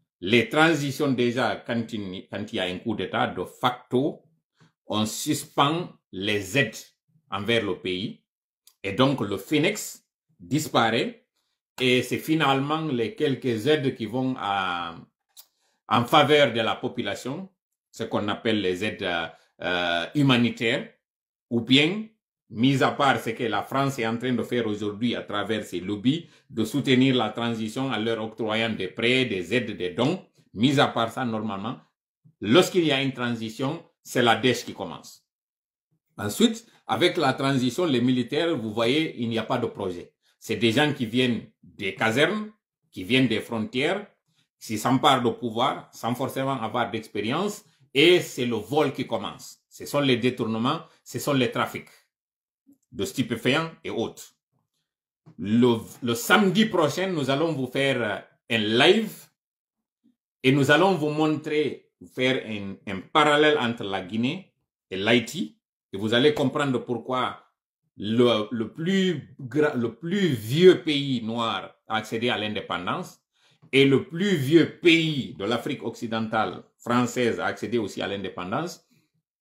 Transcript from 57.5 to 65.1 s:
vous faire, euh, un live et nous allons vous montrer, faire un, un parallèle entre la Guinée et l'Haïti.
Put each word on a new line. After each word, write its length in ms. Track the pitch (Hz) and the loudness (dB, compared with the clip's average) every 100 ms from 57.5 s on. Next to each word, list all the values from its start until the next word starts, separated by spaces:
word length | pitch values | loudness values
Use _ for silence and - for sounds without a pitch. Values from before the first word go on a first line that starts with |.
vous 140 | 147 123 | -2 -4
faire, 340 | 139 139 123 | 0 0 0
euh, 540 | 107 92 - _ - 113 | -2 -4 -10 _ -4 0
un 20 | |
live 540 | 104 117 156 220 196 - - _ _ _ _ _ _ _ _ _ _ _ | 2 4 6 4 0 -10 -20 _ _ _ _ _ _ _ _ _ _ _
et 80 | 131 | 2
nous 180 | 143 131 | 4 6
allons 240 | 151 196 | 6 4
vous 160 | 170 151 | 2 0
montrer, 840 | 151 156 147 151 151 135 - _ - 92 - | 0 0 0 -2 -2 -2 -4 _ -20 -12 -2
faire 280 | 127 131 110 | 0 0 -4
un, 300 | 107 98 95 104 | -8 -8 -12 -8
un 120 | 95 | -8
parallèle 580 | - 156 151 147 151 151 | 0 4 6 6 4 4
entre 260 | 120 113 | 0 -4
la 180 | 101 95 | -6 -6
Guinée 520 | 92 110 123 185 - _ _ _ - | -4 -2 -2 -2 -10 _ _ _ -10
et 60 | 95 | -2
l'Haïti. 600 | 110 | 2